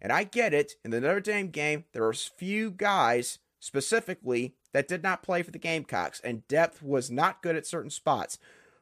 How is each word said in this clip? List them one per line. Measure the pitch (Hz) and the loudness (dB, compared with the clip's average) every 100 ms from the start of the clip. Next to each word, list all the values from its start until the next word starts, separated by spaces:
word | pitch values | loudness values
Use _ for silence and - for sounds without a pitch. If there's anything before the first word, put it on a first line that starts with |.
And | 104 | 0
I | 147 | 0
get | 202 240 220 | 0 0 2
it, | 147 143 - | 2 2 -6
in | 113 | -4
the | 117 | 0
Notre | 139 196 | 2 0
Dame | 196 208 190 | 0 -2 -2
game, | 147 147 151 - | -2 -2 -2 -4
there | 113 110 | 0 0
are | |
few | - - - 180 208 220 | 0 -6 -8 -4 -2 -2
guys | 185 202 190 117 120 123 - _ _ | 0 2 4 4 4 0 -8 _ _
specifically | - 139 - 226 220 180 127 120 123 - _ | -6 -4 0 0 0 -6 0 0 0 -8 _
that | 139 139 | -2 0
did | 180 | -2
not | 190 180 | -2 -2
play | - 175 | -2 -2
for | 175 | -2
the | 170 | -6
Gamecocks, | 170 160 - 101 80 - | -4 -2 -2 -4 -4 -6
and | 123 113 - | -6 -6 0
depth | 147 165 - | 4 4 0
was | 143 131 127 | -2 -2 0
not | 123 180 - | 2 2 0
good | 175 160 | -4 -4
at | - | -4
certain | 165 147 | -8 -8
spots. | - 156 123 - - - - _ _ | -2 0 0 -2 -10 -18 -20 _ _